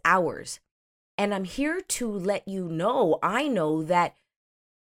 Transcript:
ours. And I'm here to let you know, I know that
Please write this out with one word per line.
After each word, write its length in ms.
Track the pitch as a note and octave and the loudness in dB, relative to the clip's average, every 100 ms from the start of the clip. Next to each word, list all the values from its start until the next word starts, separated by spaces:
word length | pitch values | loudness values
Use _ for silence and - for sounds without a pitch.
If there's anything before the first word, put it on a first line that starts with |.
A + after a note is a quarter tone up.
ours. 560 | D#3+ F#3 E3 A2 - - _ _ _ _ _ - | 4 4 2 -4 -10 -14 _ _ _ _ _ -4
And 160 | G3+ | -2
I'm 100 | G3+ | -2
here 360 | F#3 - C#4+ F4 | -4 -2 -2 -2
to 300 | F#4 - A#3+ | -4 -4 -4
let 380 | G3+ F3+ G3+ - | -4 -2 -2 -4
you 200 | G3 F3 | -6 -4
know, 500 | D#3+ F#3 C4+ G#3+ - | -2 0 2 2 2
I 260 | D#3+ G#3+ D4+ | 0 0 0
know 340 | A3 D#3 D#3 | 0 2 0
that 320 | D#3 F3 E3+ - _ _ _ _ _ _ | 2 2 2 -2 _ _ _ _ _ _